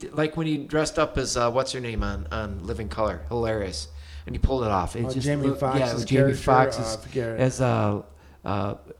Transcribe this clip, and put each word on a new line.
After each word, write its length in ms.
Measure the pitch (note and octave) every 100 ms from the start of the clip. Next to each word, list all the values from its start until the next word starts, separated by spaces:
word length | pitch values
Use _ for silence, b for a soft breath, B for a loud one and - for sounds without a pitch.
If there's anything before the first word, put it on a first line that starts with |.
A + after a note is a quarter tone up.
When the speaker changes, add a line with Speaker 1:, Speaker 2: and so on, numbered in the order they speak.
| -
Speaker 1:
like, 240 | D3+ D#3 D#3+
when 100 | D#3+
he 100 | D3+
dressed 400 | D3 D3+ D3+ -
up 180 | D#3 C#3
as, 180 | B2 B2+
uh, 140 | A#2+
what's 220 | B2 C3
her 80 | C3+
name 220 | A#2+ A2
on, 240 | G2+ G2 -
on 320 | A2+ G#2 G2 G#2
Living 220 | A2+ G#2
Color, 340 | - G#2+ E2+ -
hilarious, 600 | A#2 A2+ A2 F#2+ - - B B B B
and 80 |
he 40 | B2
pulled 240 | B2 C3+
it 60 | A2
off. 260 | F#2+ E2 A2+
It 80 |
Speaker 2:
Oh, 60 | A#2
Speaker 1:
just 140 | C3 C#3
Speaker 2:
Jamie 220 | D3 C3+
Speaker 1:
looked, 140 | C3+
yeah, 100 | C3+
Speaker 2:
Foxx's 320 | C3+ B2 A#2 A2+
Speaker 1:
Jamie 140 | C3+
Speaker 2:
character, 200 | C3+ C3
Speaker 1:
Foxx 360 | - B2+ C3 A#2
Speaker 2:
uh, 40 |
Speaker 1:
as, 140 | A2+ -
Speaker 2:
I 40 |
forget. 280 | - C3 A2+ A2
Speaker 1:
as, 200 | B2+ B2
uh, 420 | B2+ A2+ G#2 G2+ - - b b
uh, 300 | - G2+ G2+ - -